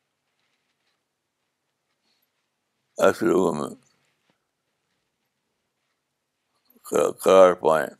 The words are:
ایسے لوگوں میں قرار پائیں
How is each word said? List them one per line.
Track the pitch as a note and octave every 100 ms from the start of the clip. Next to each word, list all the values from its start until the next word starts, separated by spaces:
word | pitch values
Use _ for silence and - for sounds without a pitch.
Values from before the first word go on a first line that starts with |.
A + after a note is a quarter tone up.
| _ _ _ _ _ _ _ _ _ _ _ _ _ _ _ _ _ _ _ _ _ _ _ _ _ _ _ _ _ -
ایسے | F#2 - F2+
لوگوں | E2+ F2
میں | D2+ C2+ - _ _ _ _ _ _ _ _ _ _ _ _ _ _ _ _ _ _ _ _ _ _ _ _ _ _ _ _ _ _ - D#2 G1+ -
قرار | E2+ F#2+ F2+
پائیں | E2+ D2+ D#2+ C2